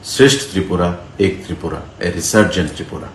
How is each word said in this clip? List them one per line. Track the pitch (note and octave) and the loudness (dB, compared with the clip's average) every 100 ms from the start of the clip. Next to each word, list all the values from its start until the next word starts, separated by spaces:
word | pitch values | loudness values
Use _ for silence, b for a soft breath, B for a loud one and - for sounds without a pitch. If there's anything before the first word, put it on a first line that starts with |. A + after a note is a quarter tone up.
| - | -8
শ্রেষ্ঠ | - C3+ C#3 - | 6 6 6 -2
ত্রিপুরা, | F#2+ - F2+ F2 F2 - - F#2+ | -4 -2 0 0 -2 -12 0 0
এক | - | 0
ত্রিপুরা, | - E2+ - - - - F2 | -8 -8 -6 -8 -12 -8 -6
a | F2 | -4
resurgent | E2 A2 G#2 F#2 F2 - | 0 4 4 2 -2 -4
ত্রিপুরা। | - - - | -10 -10 -14